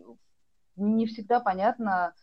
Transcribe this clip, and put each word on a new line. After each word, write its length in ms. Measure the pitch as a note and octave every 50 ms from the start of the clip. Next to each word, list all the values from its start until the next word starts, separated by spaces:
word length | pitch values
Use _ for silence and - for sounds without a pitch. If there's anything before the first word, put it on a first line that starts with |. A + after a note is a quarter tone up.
| - - A#3 _ _ _ _ _ _ _ _ _ _ _ _
не 300 | F3+ G3+ G#3 A3 A3+ A3+
всегда 340 | A3+ A3+ A#3 G3+ - A#3+ A#3+
понятно, 720 | A#3+ G3+ F#3 F#3 G3 A#3 A#3+ A#3+ A3+ G3+ F#3+ F3+ F3 E3+ - _